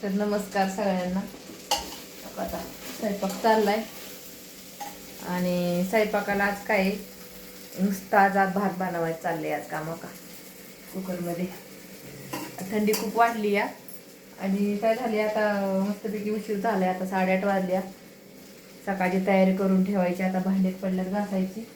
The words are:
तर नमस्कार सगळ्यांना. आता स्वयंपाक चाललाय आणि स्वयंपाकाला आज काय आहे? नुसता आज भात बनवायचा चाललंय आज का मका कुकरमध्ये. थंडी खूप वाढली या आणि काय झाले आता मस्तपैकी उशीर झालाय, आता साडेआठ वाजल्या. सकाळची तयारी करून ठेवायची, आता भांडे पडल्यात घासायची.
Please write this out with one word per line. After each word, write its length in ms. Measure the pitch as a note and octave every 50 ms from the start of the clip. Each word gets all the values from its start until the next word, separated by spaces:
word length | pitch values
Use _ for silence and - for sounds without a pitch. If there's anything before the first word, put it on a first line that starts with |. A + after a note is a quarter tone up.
| -
तर 60 | G3+
नमस्कार 600 | F#3+ G3+ G#3 G#3 G#3 G#3 G3 - - G3+ F#3+ F#3+
सगळ्यांना. 500 | F#3+ - G#3 G3 F#3 F3+ F3+ F3+ F3+ F#3+ G#3+ - - - - - - - - - - - A3+ - - - - - - - - G3 - -
आता 160 | E3+ E3+ F3 E3+ - - - - - - - -
स्वयंपाक 320 | - G#3 G3 F#3+ - F#3+ - - -
चाललाय 340 | A3+ A3 A3+ G#3+ G3 G3+ A3 A3 - - - - - - - - - - - - - - - - - - - - - - - - - - - - F3
आणि 580 | F3+ F3+ F3+ F3+ F3+ F3+ F3 F3 F3 F3 F3+ F#3
स्वयंपाकाला 540 | - A3 G#3+ G3+ G#3 G3+ G3+ G#3 G3+ G3+ G3+
आज 220 | G3+ G3+ - -
काय 120 | - A3 G3+
आहे? 140 | F#3+ F#3+ G#3 A3 - - - - - - - - - - - - - - - -
नुसता 400 | F#3 G#3 G3 - - - - G#3
आज 340 | G3 G3 F#3+ G3+ G3 F#3 F3+
भात 160 | G3 G#3 F#3+ F3 F3+
बनवायचा 420 | F#3 F3+ F3 E3+ E3 E3 E3 - -
चाललंय 280 | F3+ E3 D#3 D#3 D#3
आज 160 | D3+ D3+ D3+ -
का 140 | E3 D#3
मका 260 | D#3 D#3+ E3 E3 - - - - - - - - - - - - - - - - - - -
कुकरमध्ये. 520 | F#3+ F#3 - F3+ F3 E3+ E3+ E3+ F3 F#3 F#3 - - - - - - - - - - - - - - - - - - - - - - F#3 F#3+
थंडी 220 | G#3 G#3+ G#3+ G#3 G#3+
खूप 240 | G3 G#3 G#3+ G3 A3
वाढली 340 | A#3 A#3 A3+ A3 G#3 G#3
या 160 | G3+ G3+ A3+ C4+ - - - - - - - - - - - - - -
आणि 360 | F3+ G3 G3 G3+ G3+ G#3 G#3 G3+
काय 180 | A3+ A3 A3+
झाले 260 | A#3 B3 A3+ G#3+ G#3
आता 540 | G#3+ G#3+ G#3+ G#3+ G#3+ G#3+ G3+ G3+ G3 G3 F#3+ F#3+ F#3+ G3+
मस्तपैकी 420 | G3+ - - A3 G3 G#3+ G3 G#3
उशीर 260 | G#3+ A3 G3+ - G#3+ G3
झालाय, 320 | G3 A#3 G#3+ F#3+ F#3 F#3
आता 160 | F#3 F#3 F#3+
साडेआठ 400 | F#3 G3 F#3+ F#3 F#3 F#3+ F#3 F#3+
वाजल्या. 360 | G3+ G3 F#3+ F#3 F#3 F3+ F#3+ F#3 - - - - - - - - - - - - - - - - - - - -
सकाळची 420 | - G3 F#3+ F#3 F#3 F3+ F#3+ F#3 G#3
तयारी 280 | F#3+ F#3+ F#3+ F#3+ F#3+
करून 280 | F#3+ G3 F#3+ F#3+ F#3 F#3
ठेवायची, 400 | F#3+ G3+ G3 F3+ F3 F3+ F3+ F#3+
आता 160 | F#3 F#3+ F#3
भांडे 300 | F3+ F#3+ F#3+ F#3+ F#3+ F#3
पडल्यात 380 | F#3 - - F#3+ F#3 F#3 F#3 F#3
घासायची. 600 | F#3+ G#3 G#3 G3 G3 F#3+ F#3 F#3 - A3 A3+ - -